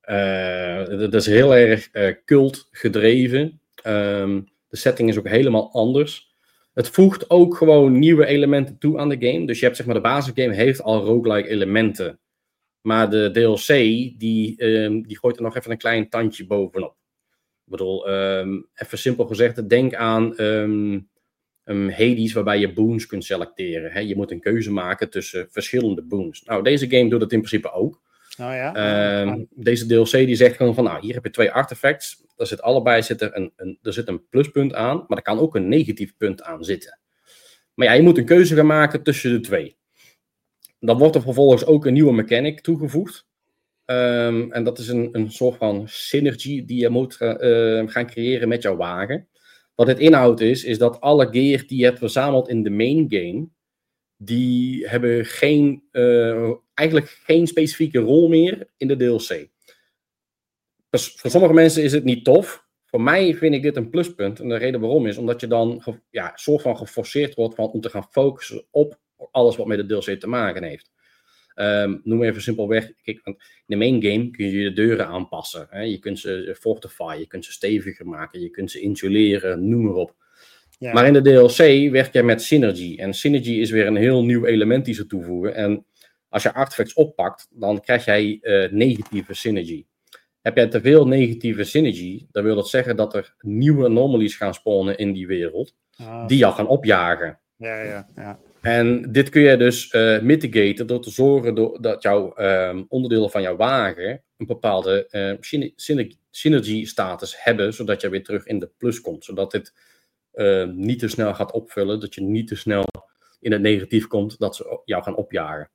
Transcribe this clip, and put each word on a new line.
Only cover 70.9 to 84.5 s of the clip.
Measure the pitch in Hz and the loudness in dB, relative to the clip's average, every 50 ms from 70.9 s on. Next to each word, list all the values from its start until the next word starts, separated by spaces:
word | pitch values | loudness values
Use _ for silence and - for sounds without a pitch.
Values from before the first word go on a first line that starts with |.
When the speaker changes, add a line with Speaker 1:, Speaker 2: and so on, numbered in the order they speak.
| _ _ _ _ _ _ _ _ _ _ _ _ _ | _ _ _ _ _ _ _ _ _ _ _ _ _
Speaker 1:
Ehm, | - 101 104 104 104 104 101 98 - _ | -6 -4 -2 -2 -2 -2 -4 -6 -8 _
noem | 110 110 113 120 | -4 -2 0 0
even | 113 113 107 | -2 -4 -6
simpelweg, | 101 - 110 113 107 101 110 110 110 110 - _ _ | -8 -8 -6 -6 -4 -2 -2 -2 -2 -6 -18 _ _
kijk, | - 107 - _ | -14 -14 -14 _
want | 101 98 _ | -18 -20 _
in | _ _ _ _ _ | _ _ _ _ _
de | _ 107 | _ -4
main | 101 110 123 131 120 104 | -2 0 0 0 2 0
game | 104 101 110 120 123 | 0 -2 -2 -4 -6
kun | 120 - 104 | -6 -6 -6
je | 98 95 101 101 | -4 -4 -4 -4
de | 101 92 | -4 -2
deuren | 101 107 117 113 104 101 80 | 0 0 0 0 0 -4 -6
aanpassen. | 82 92 92 - - 80 82 - - 85 80 _ | -6 -10 -10 -10 -12 -14 -14 -14 -16 -16 -18 _
Hè? | - 98 | -14 -12
Je | 107 113 101 92 | -10 -8 -10 -10
kunt | _ 101 98 92 | _ -12 -12 -10
ze | - 101 95 92 92 90 92 - | -10 -10 -8 -8 -8 -12 -14 -8
fortify, | _ 113 107 90 - - - _ 85 82 80 78 | _ -6 -6 -6 -8 -20 -16 _ -12 -12 -10 -12
je | 82 _ | -14 _
kunt | - 87 82 | -16 -18 -16
ze | - | -16
steviger | - - - 101 107 104 98 101 92 _ 87 87 | -14 -8 -4 -2 -2 -2 -4 -8 -14 _ -14 -16
maken, | 82 78 78 160 _ 90 | -14 -14 -14 -16 _ -14
je | 87 85 | -14 -14
kunt | 87 - 95 87 | -10 -10 -12 -10
ze | - - | -10 -8
insuleren, | - 101 101 - - 98 98 107 110 104 101 101 90 92 92 85 92 101 | -6 -6 -6 -4 -4 -2 2 2 2 2 2 -2 -2 -6 -6 -4 -2 -2
noem | 117 120 113 | 0 0 0
maar | 104 92 | -2 -2
op. | 90 107 - _ _ _ _ _ _ _ _ _ _ _ _ _ _ | -2 -6 -6 _ _ _ _ _ _ _ _ _ _ _ _ _ _
Speaker 2:
Ja. | 127 123 117 | -12 0 2
Speaker 1:
Maar | 123 123 | 4 6
in | 135 143 | 8 6
de | 139 | 8
D | 131 139 | 8 8
L | 135 127 123 120 120 - 165 | 10 10 10 8 8 6 6
C | 156 135 139 143 147 | 8 8 6 4 2
werk | 127 131 131 131 - | 2 2 0 2 2
jij | 127 120 | 2 4
met | 120 110 113 | 4 2 0
synergy. | - - 156 151 127 107 92 87 90 87 80 78 | 0 2 2 4 4 2 0 -4 -8 -10 -10 -8
En | 92 98 95 | -8 -8 -8
synergy | - - 147 147 139 117 120 | -4 -2 0 0 0 0 -2
is | 117 110 113 107 | -2 -2 -2 0
weer | 113 110 104 101 | 0 0 2 2
een | 107 | 2
heel | 104 107 127 131 127 120 | 2 2 2 2 2 2
nieuw | 120 123 120 117 | 2 2 2 2
element | 120 | 2